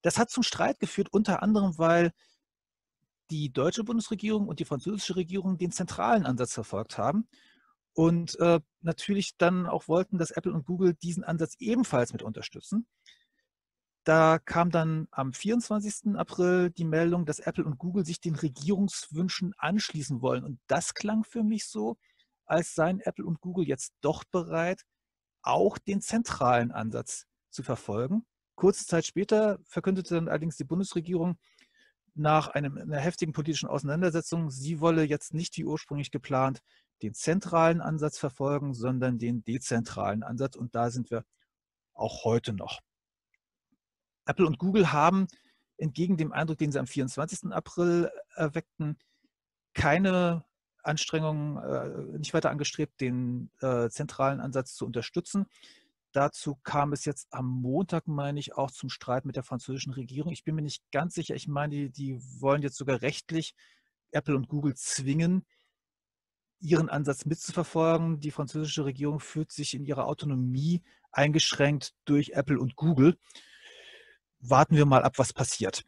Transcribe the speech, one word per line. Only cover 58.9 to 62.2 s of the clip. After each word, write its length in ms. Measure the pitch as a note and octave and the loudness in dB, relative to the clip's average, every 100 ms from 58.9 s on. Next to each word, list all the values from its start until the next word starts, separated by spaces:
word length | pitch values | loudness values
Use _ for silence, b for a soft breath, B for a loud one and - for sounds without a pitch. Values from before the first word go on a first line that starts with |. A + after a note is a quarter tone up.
| - - B2+ | -10 -4 -4
mit 100 | C3+ | -2
der 80 | B2 | -8
französischen 500 | - B2 - C3 C#3 | -6 -8 -6 -8 -6
Regierung. 380 | C3 A#2+ C3 D#3+ | -8 -8 -6 -6
Ich 120 | - | -6
bin 100 | - | -6
mir 80 | D#3 | -4
nicht 220 | D3+ - _ | -4 -10 _
ganz 240 | C#3 F3 | -2 -2
sicher. 180 | - D#3 | -6 -6
Ich 140 | - - | -8 -4
meine, 260 | C#3+ D3+ | -4 -2
die, 160 | C#3+ C#3+ | -4 -6
die 300 | C3+ C#3 B2+ | -6 -8 -8